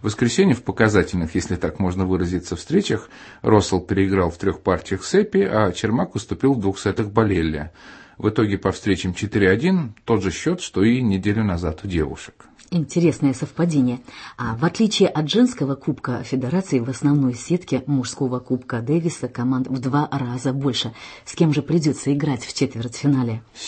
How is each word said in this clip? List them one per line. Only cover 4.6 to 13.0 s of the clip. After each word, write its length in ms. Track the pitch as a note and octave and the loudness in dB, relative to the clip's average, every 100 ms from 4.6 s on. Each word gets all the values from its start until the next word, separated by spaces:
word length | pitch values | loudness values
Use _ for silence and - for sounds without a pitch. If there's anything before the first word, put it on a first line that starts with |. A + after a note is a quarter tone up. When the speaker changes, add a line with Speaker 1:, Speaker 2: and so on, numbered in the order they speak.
Speaker 1:
партиях 420 | - F2 - B2 | 0 0 -2 -8
Сеппи, 360 | - F#3+ G#3 F#3+ | 0 2 2 2
а 340 | G3 G#2+ G#2 | 2 2 2
Чермак 420 | - A2 A2+ F#3 | 0 -2 0 -2
уступил 380 | - - F2+ C3+ | -4 -6 0 0
в 80 | C3+ | 2
двух 180 | G2 F#2+ | 0 -2
сетах 300 | G#2 F#2+ G#2 | -2 -2 -2
Болелли. 640 | G#2+ A2 F2+ D#2+ D#2 D2+ - - - - _ | 2 2 2 0 -2 -8 -14 -20 -20 -20 _
В 100 | G#2 | -2
итоге 300 | G#2+ A2 G2 | 0 0 0
по 120 | - | -2
встречам 440 | - - F#2 F#2 | -2 -2 0 -2
четыре 340 | F2+ G2 A2 F#2+ | -4 -4 2 4
один — 460 | G2+ E3 F#3+ C3 - | 4 2 0 -2 -10
тот 180 | - A2+ | 0 0
же 80 | F#2 | 0
счёт, 300 | E2+ - F3 | -2 -2 -4
что 220 | - - | -4 2
и 180 | G#2+ B2+ | 4 4
неделю 420 | A#2+ F#2+ G2+ G#2 | 2 0 0 0
назад 380 | G#2+ E2+ F2 D#2 | 0 0 -2 -4
у 40 | G2 | -4
девушек. 560 | F2 D2 - - _ - _ - | -2 -2 -6 -16 _ -20 _ -4
Speaker 2:
Интересное 600 | F3 C#3+ - | -2 0 2